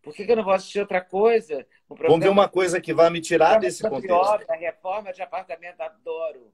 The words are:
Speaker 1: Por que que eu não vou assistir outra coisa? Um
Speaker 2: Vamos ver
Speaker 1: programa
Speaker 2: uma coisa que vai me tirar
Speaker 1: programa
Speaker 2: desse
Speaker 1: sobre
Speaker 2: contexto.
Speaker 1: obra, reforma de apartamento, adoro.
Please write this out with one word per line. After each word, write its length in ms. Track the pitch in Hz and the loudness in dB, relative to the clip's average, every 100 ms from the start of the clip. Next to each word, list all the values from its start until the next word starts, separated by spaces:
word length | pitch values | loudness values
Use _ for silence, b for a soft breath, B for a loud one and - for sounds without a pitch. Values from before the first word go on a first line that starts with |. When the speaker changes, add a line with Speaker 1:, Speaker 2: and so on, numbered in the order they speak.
Speaker 1:
Por 120 | - - | -20 -12
que 100 | 202 | -2
que 60 | |
eu 40 | 226 | -2
não 60 | |
vou 100 | 190 | 2
assistir 260 | 190 - 202 | -2 -2 -8
outra 220 | 202 185 | -4 -6
coisa? 640 | - 190 220 226 220 139 - _ _ | -4 0 2 2 -2 -10 -10 _ _
Um 60 | - | -4
Speaker 2:
Vamos 40 | |
ver 80 | 160 | 2
Speaker 1:
programa 240 | 165 190 196 | 4 4 4
Speaker 2:
uma 80 | 185 | 4
coisa 320 | 180 185 175 | 2 0 -2
que 120 | 165 | -2
vai 160 | 160 165 | 2 4
me 100 | 170 | 2
tirar 280 | 160 165 160 220 | -2 2 4 4
Speaker 1:
programa 20 | |
Speaker 2:
desse 160 | 180 - | 0 -6
Speaker 1:
sobre 280 | - - - | -6 -6 -2
Speaker 2:
contexto. 260 | 175 196 | 0 2
Speaker 1:
obra, 220 | 208 - 165 | -2 -4 -8
reforma 580 | 170 - 185 202 202 | -8 -10 -10 -10 -10
de 80 | 185 | -14
apartamento, 600 | 180 180 185 165 175 180 | -12 -12 -12 -16 -16 -14
adoro. 680 | 160 _ 170 160 160 131 113 | -16 _ -12 -8 -10 -12 _